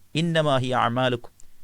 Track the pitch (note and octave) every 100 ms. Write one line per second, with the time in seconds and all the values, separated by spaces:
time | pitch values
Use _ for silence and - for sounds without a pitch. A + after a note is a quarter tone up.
0 | - D3 E3+ D#3+ D3+ C3+ B2+ A#2+ A2+ A#2+
1 | B2+ A#2+ - - - -